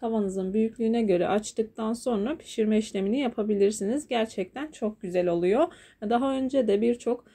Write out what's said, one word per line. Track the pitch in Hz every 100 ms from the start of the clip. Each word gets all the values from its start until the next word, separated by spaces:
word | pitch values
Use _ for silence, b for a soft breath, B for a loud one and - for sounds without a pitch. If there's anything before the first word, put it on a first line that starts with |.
tavanızın | 233 220 196 190 185
büyüklüğüne | 214 226 226 226 233
göre | 214 175 175
açtıktan | 208 214 - 220 - 220
sonra | 233 254 214 220 320
pişirme | - - 214 214
işlemini | 214 196 196 262
yapabilirsiniz. | 254 233 214 202 196 214 202 285 -
Gerçekten | 240 220 - 180 254 302
çok | - 214 214
güzel | 185 180 175
oluyor. | 170 180 233 339 B B B
Daha | 208 240 269 269
önce | 262 269 220
de | 202
birçok | 233 240 233 240 -